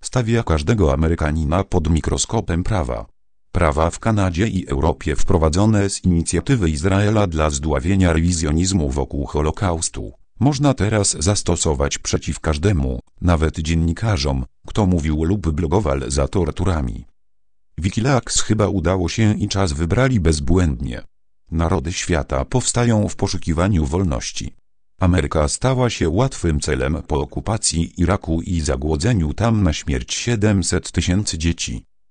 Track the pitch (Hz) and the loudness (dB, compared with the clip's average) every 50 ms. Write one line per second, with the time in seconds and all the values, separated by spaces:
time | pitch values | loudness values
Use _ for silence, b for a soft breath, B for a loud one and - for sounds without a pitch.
0 | - - - 127 120 107 117 117 113 - 82 78 73 90 120 107 87 71 67 69 | -10 -4 -2 -2 0 2 0 0 2 2 0 0 2 2 2 2 4 2 2 2
1 | 78 80 85 82 78 76 76 80 78 71 80 95 95 - - 90 78 80 82 76 | 2 2 0 0 0 0 0 0 0 0 0 0 0 0 0 0 2 2 2 2
2 | - - - 69 - - - 117 95 - 85 85 90 - 110 95 73 62 60 55 | 2 0 -2 -2 -2 -2 -2 -4 -2 -2 -2 -2 -2 -2 -2 -2 -2 -4 -4 -8
3 | 55 - - _ _ _ _ _ _ _ - 82 85 78 67 73 80 85 - - | -8 -12 -18 _ _ _ _ _ _ _ -2 0 2 2 2 2 0 0 0 -2
4 | - 113 110 104 95 92 78 82 110 113 107 92 - - 67 67 76 82 71 - | -2 0 0 0 0 0 0 0 0 0 -2 -2 -4 -4 -2 0 0 0 -2 -2
5 | - 78 71 - - - 92 82 78 78 76 92 104 110 110 101 98 98 - - | -4 -2 0 2 2 4 4 4 4 2 2 4 4 4 4 2 2 0 -2 -2
6 | - 92 87 82 80 - - 85 - - 139 117 90 80 78 69 76 98 95 98 | 0 2 2 2 2 0 -2 -2 0 0 2 2 2 2 0 0 0 0 2 2
7 | 104 101 110 107 101 90 78 78 78 78 73 69 73 78 73 69 - 87 98 95 | 2 2 2 2 0 0 0 0 0 0 0 -2 -2 -2 -2 0 0 0 2 4
8 | 90 85 80 80 82 90 90 78 80 73 78 82 92 92 98 92 76 67 67 71 | 4 4 4 4 2 2 2 0 0 0 2 2 2 2 0 0 0 0 -2 -2
9 | 65 - - 71 67 67 - 76 76 80 80 - 104 90 85 80 82 - - 67 | -4 -4 -4 -6 -6 -4 -2 -2 0 -2 -2 -2 -2 -2 -2 -2 -4 -6 -8 -8
10 | 55 52 - - - _ _ - 110 143 147 131 147 139 131 - 92 107 110 107 | -12 -12 -14 -18 -20 _ _ 0 0 0 2 2 2 2 2 2 0 0 2 2
11 | 98 - - - 73 98 107 - - - 87 82 - 85 73 65 71 71 - - | 0 0 -2 0 0 0 0 0 0 0 0 0 0 0 0 0 0 -2 -2 -4
12 | - - - - - - 71 - - 80 76 73 80 104 101 73 69 65 64 60 | -6 -4 -4 -4 -4 -4 -8 -4 -2 -2 0 2 2 2 2 2 0 -2 -4 -6
13 | - _ _ - - 87 85 76 80 78 73 85 80 82 82 82 82 85 82 - | -8 _ _ -2 0 2 2 4 2 0 0 -2 -2 0 0 2 2 0 0 0
14 | 110 113 104 76 69 71 67 65 64 - _ _ - - - 110 104 92 90 82 | 0 0 0 0 0 0 -2 -2 -4 -6 _ _ -14 -6 -2 0 2 4 2 2
15 | 71 78 76 76 80 85 101 104 78 82 76 73 85 76 82 110 - 73 69 69 | 2 0 0 0 2 0 0 0 0 -2 -2 0 0 2 2 2 2 2 0 -2
16 | 64 62 65 69 69 67 - 101 85 73 71 - - 95 87 76 67 58 53 - | -2 -2 0 0 0 0 0 0 0 -2 -2 -2 0 0 0 0 -2 -4 -6 -8
17 | - - - _ _ _ _ _ _ _ _ _ _ _ _ - 85 98 - 110 | -12 -16 -20 _ _ _ _ _ _ _ _ _ _ _ _ -6 -4 -4 -2 0
18 | 110 139 139 - - - - - - - 127 110 104 92 95 95 76 85 95 92 | 0 2 2 0 0 -2 -2 -2 0 0 2 2 2 2 0 0 0 0 0 0
19 | 90 82 - - 110 104 107 - 104 - - 98 98 85 71 71 85 82 - 123 | 0 -2 0 2 2 2 2 2 -2 -2 -2 0 0 0 0 -2 -2 0 2 2
20 | 131 135 131 107 78 82 80 76 71 67 85 92 87 78 67 60 64 62 58 53 | 2 2 2 2 2 2 2 2 2 2 2 4 4 2 0 -2 -4 -6 -6 -8
21 | - - _ _ _ _ _ _ _ - 85 82 82 80 95 80 69 85 90 - | -12 -16 _ _ _ _ _ _ _ -6 -2 -2 0 0 0 -2 -2 -4 -6 -4
22 | - - 87 73 67 - 67 67 65 - - 123 - - - 120 120 120 113 107 | -2 -2 -2 -2 -2 -2 -2 -4 -2 -2 -2 -2 -2 0 0 0 2 2 2 2
23 | 104 - - - 104 95 - - - 85 80 78 90 101 107 80 76 67 78 92 | 0 0 -2 -2 -2 -2 -2 -2 -2 -2 0 2 2 2 2 2 0 0 0 0
24 | 98 82 65 57 - - - - - - - - _ _ _ _ _ _ _ - | 0 0 -2 -4 -6 -8 -8 -8 -10 -10 -12 -16 _ _ _ _ _ _ _ 0
25 | - 87 90 87 71 71 - 80 76 73 - - - 131 131 127 127 117 - - | 2 4 4 4 2 0 0 0 0 0 0 0 0 0 2 2 0 0 0 0
26 | - 80 78 101 131 135 - - - 85 76 71 - 78 71 64 64 69 78 73 | 0 0 2 2 0 0 -2 -2 -2 0 0 0 -2 -2 -2 -2 0 -2 -2 -4
27 | 71 - 76 69 71 - - - - - 110 110 - - - 82 80 - - - | -4 -4 -4 -4 -4 -4 -6 -8 -4 -4 -4 -2 -2 -2 -2 -2 -2 -2 -2 0
28 | 87 80 98 - - 85 80 82 - - 90 82 73 76 67 65 67 76 80 71 | 0 0 0 0 -2 -2 -4 -2 -2 -2 -2 -2 0 -2 -2 -2 -2 -2 -2 0
29 | 78 117 127 95 78 76 71 - 101 117 113 107 98 80 76 - - - 67 64 | 0 0 0 2 0 0 -2 0 0 0 2 2 2 2 0 -2 -4 -4 -4 -4
30 | 58 - - - - 120 120 104 101 110 101 98 87 - - 90 - - - 85 | -4 -6 -8 -6 -2 -2 -2 0 2 2 2 2 2 0 -2 -2 -4 -4 -2 -2
31 | 82 85 90 101 107 - - 80 80 85 - - - - 60 - - _ _ _ | 0 2 2 0 0 -2 -4 -2 -2 -2 -2 -2 -4 -8 -8 -8 -12 _ _ _
32 | _ _ | _ _